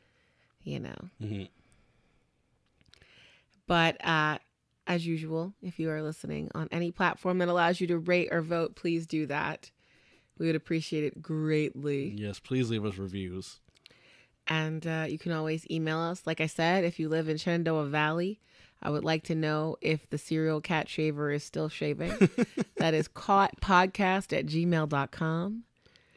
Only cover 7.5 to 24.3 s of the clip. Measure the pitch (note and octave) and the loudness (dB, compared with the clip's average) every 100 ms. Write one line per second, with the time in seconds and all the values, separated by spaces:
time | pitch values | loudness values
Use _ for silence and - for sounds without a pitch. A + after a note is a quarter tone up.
7.5 | F3 E3+ F3+ F3 E3+ E3+ F3+ E3 E3+ D#3+ | 4 4 2 0 0 2 2 4 0 0
8.5 | E3+ E3 - E3+ E3 D#3+ D#3 D3 C#3+ D#3 | 0 -2 -2 -2 -2 -2 -2 -2 -2 -4
9.5 | D#3 - _ _ _ _ _ _ - E3 | -6 -12 _ _ _ _ _ _ -4 0
10.5 | D#3+ - E3 - D#3 D3+ - D#3 D#3 D#3 | 0 0 -2 -2 -2 -2 -4 -4 -2 2
11.5 | D#3 D3+ - D3 C#3+ D3 G#2 G#2 G2 - | 2 2 -2 -4 -2 -4 -4 -6 -8 -2
12.5 | C3 A#2 A2+ G#2 F#2 G2 G2 F#2 F#2 - | 0 2 0 -2 -4 -6 -6 -6 -6 -10
13.5 | - _ _ - - - - _ _ - | -16 _ _ -20 -20 -20 -20 _ _ -2
14.5 | D#3 D#3 D#3+ E3 D#3+ D#3+ D3+ F3 D#3+ D#3 | 0 0 -2 -2 -2 -2 -4 -2 -2 0
15.5 | D#3+ - D#3+ D#3+ D#3+ E3 F3+ - D#3+ D#3+ | -2 -2 -2 0 0 -2 -4 -4 -2 -2
16.5 | - E3 F#3+ E3+ - D#3 D#3+ D#3 D#3 F3+ | 2 2 4 2 0 0 0 0 0 0
17.5 | E3+ E3 D#3+ C#3+ D3+ D3+ E3 F#3 G#3 _ | 2 2 0 2 2 2 0 -2 -6 _
18.5 | - - _ - D3+ D#3+ D#3+ - D#3+ D#3 | -20 -20 _ -4 -2 0 0 0 0 0
19.5 | D3+ D#3+ - - D#3 - D3+ - D#3+ D#3 | 0 -2 -2 -2 -2 -4 -8 -2 0 2
20.5 | D#3 - D#3+ - - D#3 D3 D3 D3 - | 0 0 -2 -2 0 0 0 -2 -2 -4
21.5 | D#3+ D#3 - D3+ C#3+ E3+ G#3+ G3 - A#3 | -4 -4 -2 -4 -2 -4 4 4 4 -2
22.5 | - - - E3 D#3 D#3 - - G3 G3 | -2 -6 0 2 2 0 -4 2 4 4
23.5 | - - F3+ F#3 - F#3+ F#3+ - | 0 4 4 4 2 2 2 0